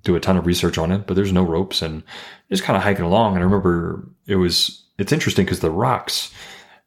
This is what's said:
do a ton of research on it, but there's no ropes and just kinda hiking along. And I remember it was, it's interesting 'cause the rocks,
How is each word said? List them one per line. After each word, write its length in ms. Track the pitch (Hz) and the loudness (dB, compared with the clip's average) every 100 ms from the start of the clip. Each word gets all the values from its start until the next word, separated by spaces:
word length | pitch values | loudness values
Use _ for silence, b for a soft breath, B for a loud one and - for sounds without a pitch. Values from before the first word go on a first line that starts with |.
do 120 | - 85 | -2 0
a 40 | |
ton 180 | 92 92 | 2 0
of 80 | 87 | 2
research 320 | 87 85 82 | 0 0 0
on 140 | 82 | -2
it, 160 | 98 104 | -2 0
but 80 | 95 | -2
there's 180 | 98 | 2
no 100 | 92 | 2
ropes 380 | 90 82 92 - | 2 0 -2 -4
and 220 | 80 78 B B B B - | -6 -8 B B B B -6
just 140 | 98 | -4
kinda 160 | - 101 | 0 0
hiking 260 | 101 98 85 | 2 0 2
along. 280 | 104 110 | 2 4
And 80 | 92 | 2
I 40 | 92 | 2
remember 640 | 101 90 85 85 78 - - - | 4 2 2 -2 -6 -12 -16 -2
it 80 | 95 | 2
was, 480 | 90 85 - - _ - | 2 2 -2 -4 _ -8
it's 140 | 98 | -2
interesting 340 | 156 - - 95 | 0 0 0 0
'cause 160 | 90 | 0
the 100 | 82 | -2
rocks, 600 | 85 127 113 - - - B B B B B | 0 0 0 -2 -6 -8 B B B B B